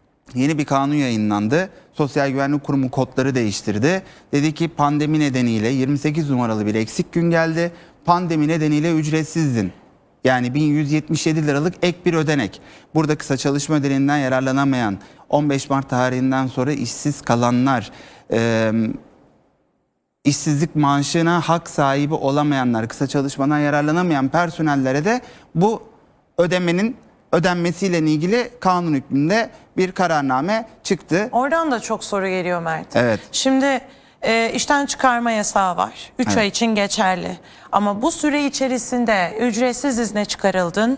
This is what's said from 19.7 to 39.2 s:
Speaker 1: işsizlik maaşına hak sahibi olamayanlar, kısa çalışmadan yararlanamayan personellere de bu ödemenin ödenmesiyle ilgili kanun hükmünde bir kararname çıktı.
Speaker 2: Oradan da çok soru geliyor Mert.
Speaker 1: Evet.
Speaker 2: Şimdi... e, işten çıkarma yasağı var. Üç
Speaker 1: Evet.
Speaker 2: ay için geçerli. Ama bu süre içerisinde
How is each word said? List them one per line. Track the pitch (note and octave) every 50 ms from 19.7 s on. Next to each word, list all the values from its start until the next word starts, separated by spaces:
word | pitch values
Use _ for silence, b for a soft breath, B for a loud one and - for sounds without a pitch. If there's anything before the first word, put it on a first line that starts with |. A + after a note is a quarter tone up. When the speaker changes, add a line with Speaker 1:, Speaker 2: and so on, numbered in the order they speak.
| _ _ _ _ _ _ _ _ _ _ -
Speaker 1:
işsizlik | D3 C#3 - - D#3+ D3 C#3 E3+ D#3 -
maaşına | D3+ C#3+ C#3 C#3+ C#3+ C#3+ - - E3+ E3 E3+ F3 E3+
hak | - - E3 E3 - -
sahibi | - D#3+ C#3+ C3+ C3+ C#3+ D3 C#3+ D3+
olamayanlar, | - - C3+ C#3 D3 D3 D3 C#3+ C3+ B2+ B2 A#2+ A2+ A2+
kısa | A#2 - - C#3+
çalışmadan | C3 - C#3+ C3+ C#3 - C#3 C3+ D3 D3+ D3
yararlanamayan | D3 D3 D3 C#3+ D3 D3+ D#3+ F3 F#3 F3 D3+ C3+ C3
personellere | C3 D#3 E3+ F3 E3 - - D#3+ D3+ C#3+ C#3 C3 C3 C3 D3 D#3
de | G#3 A#3+ B3+ - B B B B B B
bu | E3 F#3+ A3 A3 - - - - - _ _ _ _ _ _ _
ödemenin | - F3 D#3+ F3+ F3+ F3+ E3+ E3+ F#3 G#3+ A#3 - - - - - _ _ -
ödenmesiyle | - F#3 E3 F3+ F3+ F3 E3+ E3+ D#3+ - G3+ F#3+ F3 E3
ilgili | D#3 D#3 D3+ D3 E3 F#3 A3 B3 A#3 - - -
kanun | - F#3 F3+ F3 F3 E3 D3
hükmünde | C3+ - - C3 C#3 D3 E3 G#3 A#3 A3 - B B B B B
bir | F3+ F#3 F3+
kararname | - - F3+ E3 D#3+ D3 C#3 C3 B2+ C3 D3+ G3 A3 A3+ A3+ - - - -
çıktı. | - F#3+ - - - D#3 F#3+ G#3+ B3+
Speaker 2:
Oradan | - A#3+ C4 C#4+ E4 E4 E4 D4+
da | B3 G#3+
çok | - - A3 - -
soru | - G#3 G3 F#3+
geliyor | F#3+ F#3 F#3 E3+ F3+ F3+ E3+
Mert. | E3 D#3+ D#3+ D#3 F3+ - -
Speaker 1:
Evet. | A#2 B2 A#2 G#2+ - - -
Speaker 2:
Şimdi... | - - - C4 C4+ C4+ C#4 C#4 C4+ - - B B B B B B B
e, | - A3 A3+ A3+ A3+ A3+ -
işten | - - - D4 C#4+ C#4+
çıkarma | - - - C4+ B3+ A#3+ A#3+ A#3+ A#3
yasağı | A3 G#3+ G3+ - - G3+ F#3+ F#3 E3+
var. | F3+ G3 A3+ - - - - - -
Üç | B3
Speaker 1:
Evet. | G#3+ G3
Speaker 2:
ay | A#3 G#3
için | G3 - - A#3 A3+ A3
geçerli. | G#3 G3+ G3 - A3 G3+ F#3 F#3 F3+ E3+ F3+ F3+ - B B B B B B
Ama | B G3+ G#3 G3+ G3+ G#3
bu | C4 E4
süre | E4 - D4+ D4+ C#4 D4 C#4+
içerisinde | C4+ - - C4+ B3 B3+ A#3 - - B3 A#3+ A#3+ A3+ G#3+ F#3+